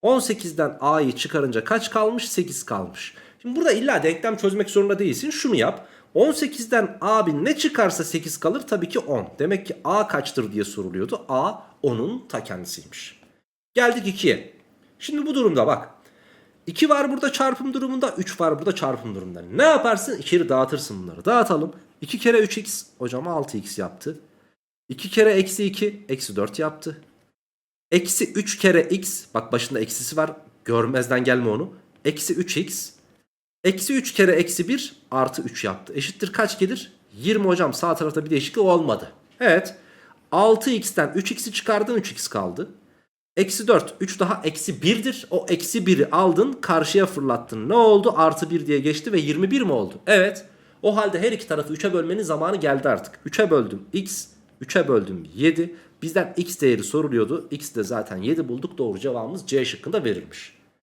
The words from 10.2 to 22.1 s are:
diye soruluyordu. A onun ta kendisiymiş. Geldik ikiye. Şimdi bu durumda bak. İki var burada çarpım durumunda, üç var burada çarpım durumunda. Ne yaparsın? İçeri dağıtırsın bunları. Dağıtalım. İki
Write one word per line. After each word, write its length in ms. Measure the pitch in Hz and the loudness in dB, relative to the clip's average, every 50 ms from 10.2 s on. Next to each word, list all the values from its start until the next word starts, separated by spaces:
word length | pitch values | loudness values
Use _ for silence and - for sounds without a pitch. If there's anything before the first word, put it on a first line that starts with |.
| - - - - 117 104 | -4 -2 -4 -4 -4 -2
diye 120 | 95 104 101 | -2 -4 -4
soruluyordu. 600 | 98 - 107 95 92 87 92 98 - 247 - - - | -4 -6 -8 -8 -6 -4 -4 -4 -4 -4 -8 -6 -2
A 240 | 135 127 143 190 214 - - - _ _ | -2 0 0 0 -4 -6 -16 -20 _ _
onun 460 | - 143 120 110 120 175 233 254 - - | -2 -2 0 0 -4 -4 -6 -8 -10 -8
ta 140 | - 120 107 | -10 -10 -8
kendisiymiş. 760 | - 95 92 90 85 - - - - - - - - - _ _ _ _ _ _ _ _ _ _ _ _ | -8 -10 -10 -10 -12 -12 -14 -14 -18 -18 -18 -18 -18 -20 _ _ _ _ _ _ _ _ _ _ _ _
Geldik 340 | 247 247 240 240 247 196 196 | 2 4 4 2 2 -2 -4
ikiye. 460 | 190 - - 151 104 90 - - - _ _ _ _ _ _ _ _ _ | -4 0 2 2 2 2 -2 -14 -20 _ _ _ _ _ _ _ _ _
Şimdi 260 | - - 302 294 285 | -10 -6 -4 -4 -2
bu 100 | 285 277 | -2 -2
durumda 320 | 277 247 208 160 131 113 135 | 2 2 2 4 4 2 2
bak. 220 | 139 - - - - _ _ _ _ _ _ _ _ _ _ _ _ _ _ - | 2 -2 -4 -14 -20 _ _ _ _ _ _ _ _ _ _ _ _ _ _ -14
İki 220 | 175 - 311 302 | -2 0 4 4
var 220 | 294 285 277 254 | 4 4 4 0
burada 200 | 262 247 - 277 | -2 -2 -2 -2
çarpım 420 | 277 - 269 269 254 - 262 269 254 | 0 0 0 0 0 -2 -6 -6 -4
durumunda, 420 | 269 254 262 262 262 254 254 - - | -4 -4 -4 -2 -2 -2 -2 -2 -4
üç 240 | 185 - - - | -8 -8 -4 0
var 180 | 170 160 156 - | 0 0 0 0
burada 160 | 113 196 190 | -2 -4 -2
çarpım 400 | - 156 135 127 117 117 113 101 | -2 -2 -4 -4 -4 -6 -8 -10
durumunda. 260 | 95 92 92 87 87 | -10 -10 -12 -12 -14
Ne 220 | 85 87 98 156 277 | -14 -8 0 4 6
yaparsın? 540 | 320 311 277 - 240 220 196 - - 247 175 | 6 6 6 4 2 0 0 -2 -6 -8 -8
İçeri 320 | - - - 180 165 - | -2 2 2 2 4 4
dağıtırsın 540 | 139 131 131 127 - 143 143 - - 190 180 | 2 2 2 2 0 -6 -6 -8 -10 -10 -10
bunları. 220 | - 80 - - | -12 -12 -4 0
Dağıtalım. 480 | 190 233 240 220 - 190 151 156 185 - - - _ _ _ | 2 4 4 4 4 2 0 0 -2 -6 -12 -20 _ _ _
İki 180 | - - | -10 -8